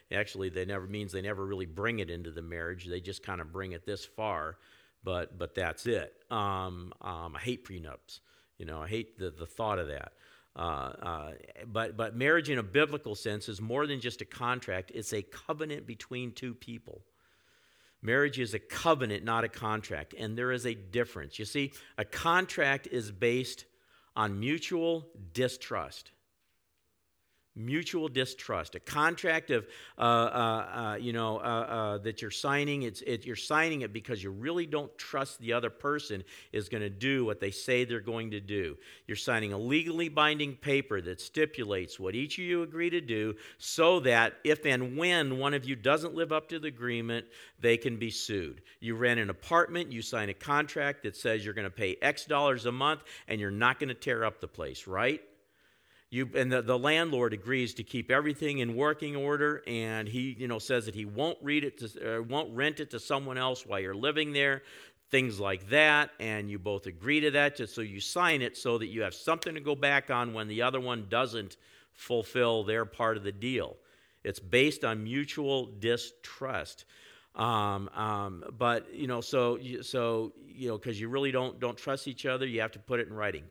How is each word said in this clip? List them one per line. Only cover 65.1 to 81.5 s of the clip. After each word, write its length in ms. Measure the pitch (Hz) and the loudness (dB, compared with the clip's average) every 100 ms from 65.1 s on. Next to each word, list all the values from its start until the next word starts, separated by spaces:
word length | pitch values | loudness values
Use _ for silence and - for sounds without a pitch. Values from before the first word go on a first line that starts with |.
| 135 131 101 | 4 4 0
like 300 | 101 95 98 | 0 -2 4
that, 400 | 139 156 147 147 - | 6 8 6 2 -2
and 320 | 110 107 104 | -4 -4 -4
you 80 | 101 | -4
both 260 | 92 101 95 | -2 -2 -4
agree 360 | 85 107 151 | -8 0 4
to 100 | 151 | 4
that, 240 | 139 147 143 | 4 4 2
to, 120 | 117 | -6
so 120 | - | -4
you 220 | 110 98 | -6 -6
sign 400 | - - 175 156 | -4 2 4 4
it 160 | 120 - | 2 -2
so 200 | 127 117 | 0 0
that 100 | 107 | 0
you 160 | 110 | -2
have 100 | 101 | -2
something 420 | - - 165 175 156 | -2 0 0 0 -4
to 60 | |
go 120 | 143 | -2
back 380 | 139 139 139 135 | 2 4 4 2
on 220 | 127 120 | 0 0
when 160 | 110 107 | -2 -4
the 140 | 107 | 0
other 180 | 123 131 | 2 2
one 240 | 123 117 101 | -2 -4 0
doesn't 480 | 117 127 113 98 - - - _ | 2 2 -2 -8 -12 -20 -20 _
fulfill 720 | _ - 120 107 131 120 113 104 | _ 0 0 2 4 4 4 2
their 180 | 110 | 0
part 320 | 110 - 113 110 | 0 0 0 2
of 80 | |
the 80 | 101 | -2
deal. 460 | 101 120 127 73 - _ _ _ _ | -2 -2 0 -2 -6 _ _ _ _
It's 180 | - 101 | -6 -6
based 440 | 95 123 143 147 | 2 6 6 4
on 220 | 127 110 107 | 0 0 -2
mutual 600 | 131 143 - 143 135 123 107 | -2 -4 -2 0 0 0 -2
distrust. 1040 | 113 117 - - - - 131 110 76 - - - - - _ - | 2 2 0 -12 -18 -10 -6 -4 -6 -10 -20 -20 -20 -20 _ 0
Um, 520 | 113 110 104 98 98 - | 2 4 4 0 -4 -4
um, 480 | 107 104 101 92 - 113 | -2 0 -2 -6 -10 0
but, 360 | 120 117 110 | 2 2 0
you 140 | - 139 | -6 -4
know, 140 | 120 | -4
so, 360 | 117 131 120 120 | 0 4 4 2
you, 240 | 131 123 | -4 -8
so, 520 | 127 131 117 113 110 - - | -4 0 2 2 0 -6 -20
you 220 | 92 127 | -8 -4
know, 100 | 110 | -4
'cause 220 | 127 107 | -4 -4
you 80 | 113 | -2
really 240 | 135 139 | 0 2
don't, 260 | 127 127 | 2 0